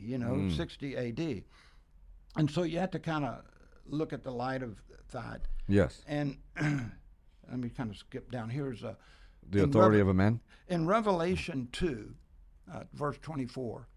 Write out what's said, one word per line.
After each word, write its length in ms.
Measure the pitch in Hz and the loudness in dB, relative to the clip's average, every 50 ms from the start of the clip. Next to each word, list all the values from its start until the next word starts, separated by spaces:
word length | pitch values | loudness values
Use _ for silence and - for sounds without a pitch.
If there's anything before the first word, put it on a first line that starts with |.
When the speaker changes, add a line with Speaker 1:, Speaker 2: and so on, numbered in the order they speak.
| 98 | -8
Speaker 1:
you 140 | 117 131 131 | -6 -4 -4
know, 140 | 120 117 127 | -2 0 0
Speaker 2:
Mm. 220 | 147 - 185 165 | 0 2 0 0
Speaker 1:
sixty 380 | 156 165 165 - - 139 139 120 | 0 -2 -4 -8 -10 -10 -8 -6
A 180 | 120 123 117 | -4 -4 -4
D. 340 | 113 151 165 160 117 87 - - - - - - - - - _ - - - - - - - - - | -4 -4 -4 -4 -4 -6 -10 -14 -20 -20 -20 -20 -20 -20 -20 _ -20 -20 -20 -20 -20 -20 -20 -8 0
And 160 | 156 156 147 | 0 0 2
so 100 | 151 175 | 2 0
you 160 | 180 160 165 | 0 0 0
have 140 | 170 185 185 | -2 -2 -2
to 80 | - 156 | -4 -6
kinda 440 | - 165 156 151 143 120 - - - - - - - - - - - | -4 -2 -2 -2 -2 -4 -4 -8 -14 -20 -20 -20 -20 -20 -20 -20 -10
look 260 | - 139 151 156 151 151 | -6 -4 -2 -2 -2 -4
at 80 | 113 | -8
the 100 | - 135 | -8 -8
light 300 | 123 120 123 127 131 127 | -6 -4 -4 -2 -2 -4
of 220 | 127 117 98 - - - - - - - - | -6 -6 -10 -12 -18 -20 -20 -20 -18 -12 -10
that. 340 | 120 113 113 113 117 - - - - - | -10 -8 -8 -6 -4 -4 -2 -2 -2 0
Speaker 2:
Yes. 360 | - 98 101 85 - - - - | 4 4 6 4 4 0 -8 -8
Speaker 1:
And 300 | - 147 147 147 139 139 - - - - | -4 -2 -2 -2 -2 -4 -8 -14 -12 -4
<clears throat> 60 | 175 | -2
let 960 | 147 151 147 135 117 104 92 - - - - _ _ - - - - - 123 | 0 0 0 0 -4 -6 -10 -14 -20 -20 -20 _ _ -20 -20 -20 -14 -8 -6
me 120 | 127 120 117 | -6 -6 -6
kinda 260 | - - 123 107 98 | -6 -6 -8 -8 -8
skip 340 | - - - - 123 - - | -12 -14 -14 -14 -14 -10 -8
down. 200 | 127 120 110 113 | -8 -8 -6 -6
Here's 320 | 120 151 139 135 120 104 117 | -6 -6 -6 -6 -6 -8 -10
a 120 | 107 101 - - - - - - - - - - - | -12 -12 -12 -18 -20 -20 -20 -20 -20 -20 -20 -10 0
Speaker 2:
The 140 | 95 101 95 | 4 4 4
Speaker 1:
in 60 | - | 6
Speaker 2:
authority 280 | - 110 110 107 107 | 8 8 8 10 8
Speaker 1:
Reve-, 40 | 104 | 8
Speaker 2:
of 60 | 98 98 | 6 6
a 40 | 92 | 6
man? 260 | 92 98 107 117 120 - _ - - - | 6 6 4 4 0 -4 _ -20 -20 -6
Speaker 1:
in 180 | - 180 170 160 | -4 -2 0 2
Revelation 840 | 170 208 233 214 208 190 165 165 180 185 165 - 175 156 135 120 - | 2 2 4 4 2 2 2 2 0 0 -2 -2 -4 -6 -6 -6 -8
two, 420 | - - 185 165 127 107 107 113 117 - - _ - - - - - - - 190 | -4 -2 -2 -2 -2 -4 -8 -14 -18 -20 -20 _ -20 -20 -20 -20 -20 -20 -18 -14
uh, 120 | 160 107 - - - | -12 -12 -12 -14 -8
verse 240 | 131 147 147 127 - - | -6 -6 -6 -6 -8 -10
twenty-four, 640 | 147 160 139 123 120 - 131 127 113 98 - 123 - - | -8 -6 -6 -6 -6 -6 -8 -8 -8 -8 -10 -14 -18 -20